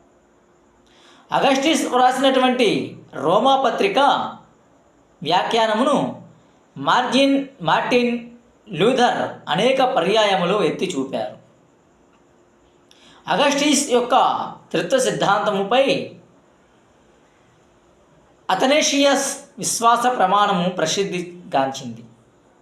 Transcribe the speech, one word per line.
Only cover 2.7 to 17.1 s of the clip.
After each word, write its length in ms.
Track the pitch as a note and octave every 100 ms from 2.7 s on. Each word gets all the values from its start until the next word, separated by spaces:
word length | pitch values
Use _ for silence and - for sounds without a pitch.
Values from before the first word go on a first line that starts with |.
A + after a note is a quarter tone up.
| C3+ - - -
రోమా 500 | C#3 C#3 G3 B3+ C4+
పత్రిక 360 | B3+ - F#3+ - C4+ D3+ - - - _ _ _ _ _ _ _
వ్యాఖ్యానమును 1000 | - F3+ - A3+ A3 G#3+ C4+ - B2 - - - _ _ _ -
మార్జిన్, 720 | C#3+ G3+ B3+ B3 C#4 C#4 C#4 -
మార్టిన్ 500 | D#3+ G3 - B3 A#3+ A#3+ - - _ _ -
లూథర్ 760 | D#3+ G#3 C4 A#3+ - - - -
అనేక 340 | D#3 A#3 C4+
పర్యాయములు 800 | B3+ F3+ E3+ A3 G#3 F#3 F3 G#3
ఎత్తి 240 | D#3+ C3+ F#3
చూపారు. 520 | C3+ C3 A#2+ G#2+ - _ _ _ _ _ _ _ _ _ _ _ _ _ _ _ _ - - -
అగస్టిస్ 640 | F#3 C#4+ C#4 D4 C4+ -
యొక్క 240 | A#3+ A#3+ B3+ E3 A#2+ - - -
త్రిత్వ 280 | E3+ F3+ C4
సిద్ధాంతముపై 840 | G#3+ D#3 E3 G#3 G#3 G3 G3 B3 C#4 C#3 A#2 - - _ _ _ _ _ _ _ _